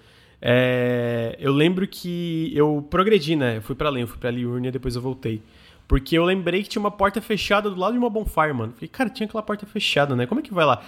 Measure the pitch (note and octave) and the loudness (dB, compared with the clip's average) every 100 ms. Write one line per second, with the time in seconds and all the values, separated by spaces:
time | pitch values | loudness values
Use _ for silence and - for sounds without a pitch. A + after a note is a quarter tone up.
0 | _ _ _ _ - B2 B2+ B2 B2 B2 | _ _ _ _ 2 2 4 2 0 0
1 | A#2+ A#2+ A#2 - C#3+ C#3 D#3+ F#3 G3 - | 0 -2 -4 -4 0 4 4 2 -2 -6
2 | F3+ F3 E3+ E3 D#3+ D3+ D3+ D3 C#3+ F3 | -8 -6 -4 -4 -2 2 2 2 -2 0
3 | G3 G#3+ D3 E3 B2+ A2 G#2 C3 D3+ C3 | 4 4 4 2 2 -2 -4 -4 -2 -2
4 | A#2+ - B2 A#2+ A#2+ B2 B2+ B2+ B2+ A#2+ | -4 -6 -4 -2 -4 -4 -4 -4 -4 -4
5 | B2+ B2+ A#2 A2 - - - - - C#3+ | -4 -6 -6 -6 -8 -20 -20 -20 0 0
6 | C3+ E3 F3 F#3+ F3 F3+ G3+ A3 G#3 G3+ | 2 2 4 2 0 -2 -2 -2 -2 0
7 | G3 G#3 - G#3 - G3+ G#3 F3+ F#3 B3 | 0 0 -2 -2 2 0 0 -2 0 0
8 | A#3+ G#3+ G#3 - D#3 C3 A2+ A#2+ D#3+ - | 0 -2 -2 2 2 2 -4 -8 -10 -4
9 | A#3+ - G#3+ A3 G#3+ G#3 G3+ G#3+ - - | -4 -4 -6 -6 -6 -6 -6 -4 0 2
10 | C#3+ B2 A#2+ A#3+ D4+ F3+ D3+ A#2+ | 2 2 0 -2 -2 2 4 2